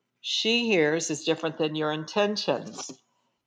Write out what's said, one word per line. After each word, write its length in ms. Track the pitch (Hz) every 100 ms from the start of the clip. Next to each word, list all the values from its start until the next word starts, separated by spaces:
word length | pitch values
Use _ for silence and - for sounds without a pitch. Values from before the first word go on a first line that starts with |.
| _ _
she 440 | - - 220 240 233
hears 440 | 185 151 165 160
is 160 | 147 -
different 320 | 160 165 156
than 180 | 156 156
your 160 | 151
intentions. 1000 | 156 156 208 208 208 - 117 107 - - - _ _ _ _